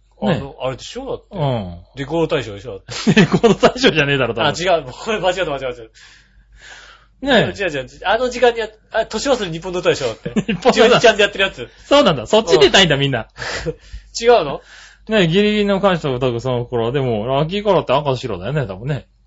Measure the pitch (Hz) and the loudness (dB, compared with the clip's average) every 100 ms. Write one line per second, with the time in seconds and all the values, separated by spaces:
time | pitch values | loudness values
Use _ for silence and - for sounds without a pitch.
0 | _ _ 208 147 139 - 131 127 - 233 | _ _ -2 -2 -4 -8 -6 -6 -10 -12
1 | 269 127 - 196 143 120 92 87 - 123 | -10 -10 -10 -6 -2 -2 -6 -12 -16 -12
2 | 135 165 160 - 110 101 113 98 - - | -6 -2 -2 -2 -4 -12 -14 -16 -14 -4
3 | - 202 175 165 226 180 226 - 254 151 | 2 4 4 4 4 4 2 4 2 2
4 | 139 139 117 110 151 143 180 170 131 - | 2 2 0 0 -2 0 0 0 -2 -10
5 | - 214 180 180 160 139 131 117 113 _ | -6 -2 -2 -2 -4 -4 -8 -10 -16 _
6 | - - _ _ _ - - - - - | -20 -20 _ _ _ -20 -20 -20 -20 -20
7 | _ _ 269 233 139 190 190 143 127 - | _ _ 2 2 2 -2 -4 -4 -8 -8
8 | 180 226 254 240 247 233 214 - _ 214 | -2 -2 -2 2 2 2 -4 -12 _ -6
9 | 220 220 247 247 190 165 185 180 175 143 | -4 -4 -2 -2 -2 -8 -8 -2 0 0
10 | 123 110 - - - 196 254 214 226 196 | -4 -6 -6 -4 -4 0 2 4 4 6
11 | 233 208 202 190 190 - 117 - - 285 | 4 4 2 0 -4 -4 -14 -16 2 4
12 | 240 139 110 214 226 - 392 208 180 139 | 4 2 2 2 4 4 6 4 2 2
13 | 139 123 - - - - 160 - - - | -2 -4 -8 -12 -12 -8 -10 -10 -14 -20
14 | - - 233 233 147 151 - - - _ | -14 -2 4 4 2 -6 -12 -20 -20 _
15 | - 220 170 180 208 208 202 196 202 170 | -2 2 2 4 2 2 0 0 0 0
16 | 156 123 131 117 127 123 120 120 113 139 | -2 -2 -2 -2 -4 -4 -4 -4 -2 -2
17 | 127 107 117 135 156 202 208 170 135 135 | -2 -2 -2 -2 -2 -2 0 0 2 0
18 | 147 127 123 92 95 151 117 92 127 135 | 0 -4 -4 -8 -6 -4 -6 -8 -8 -8
19 | - _ | -10 _